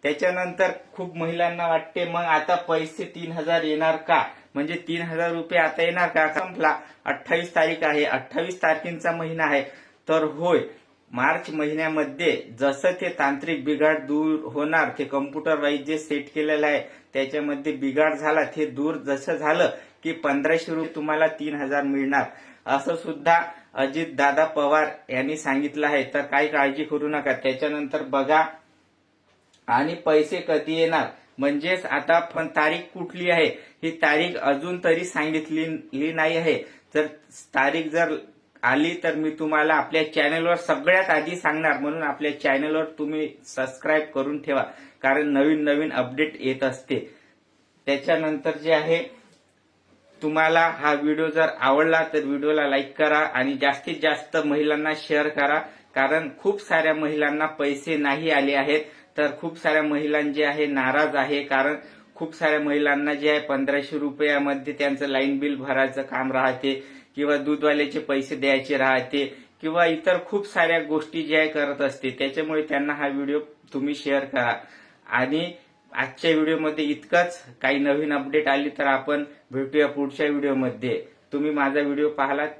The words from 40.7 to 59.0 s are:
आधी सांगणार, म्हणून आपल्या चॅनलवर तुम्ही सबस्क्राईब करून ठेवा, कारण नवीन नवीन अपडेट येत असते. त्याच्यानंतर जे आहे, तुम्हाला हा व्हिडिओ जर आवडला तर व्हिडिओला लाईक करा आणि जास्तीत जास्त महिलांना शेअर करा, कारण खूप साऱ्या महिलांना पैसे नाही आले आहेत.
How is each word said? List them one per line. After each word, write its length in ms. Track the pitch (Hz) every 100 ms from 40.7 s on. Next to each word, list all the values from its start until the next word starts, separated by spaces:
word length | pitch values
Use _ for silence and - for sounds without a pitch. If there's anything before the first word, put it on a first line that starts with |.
| 147 147 185 185
आधी 260 | 156 147 175
सांगणार, 420 | 170 156 160 131
म्हणून 240 | 143 160
आपल्या 380 | 151 135 151 143
चॅनलवर 440 | 147 135 151 156 156 -
तुम्ही 300 | 147 156 151 - -
सबस्क्राईब 560 | - 131 - 151 156 151
करून 280 | 139 135 147
ठेवा, 200 | 143 135 117 - - _
कारण 260 | 135 139 147
नवीन 340 | 139 147 156
नवीन 280 | 147 147 156
अपडेट 400 | - 123 131 151 -
येत 240 | 131 131
असते. 340 | 135 127 - 123 - - _ _ _ _ _ _ -
त्याच्यानंतर 640 | 139 156 165 160 151 165
जे 220 | 151 156
आहे, 280 | 156 156 165 - - _ _ _ _ _ _ _ _ _ _
तुम्हाला 380 | 151 156 160 165
हा 320 | 165 160 143
व्हिडिओ 360 | 143 147 151 160
जर 200 | 156 160 -
आवडला 420 | 127 139 160 160 160
तर 120 | 156
व्हिडिओला 440 | 139 139 147 151 143
लाईक 300 | 139 143 -
करा 200 | 151 151
आणि 340 | 156 127 131
जास्तीत 440 | 139 139 135 - 156
जास्त 340 | 151 147 - 160
महिलांना 540 | 147 147 151 147 156 156
शेअर 320 | - 147 143
करा, 300 | 143 143 151 160 - _
कारण 340 | - 135 156 156 -
खूप 220 | 190 202
साऱ्या 340 | - 165 160
महिलांना 520 | 156 151 151 147 151 156
पैसे 500 | 151 143 139 - 156
नाही 340 | 143 139 160
आले 240 | 147 139
आहेत. 260 | 139 139 151 151 -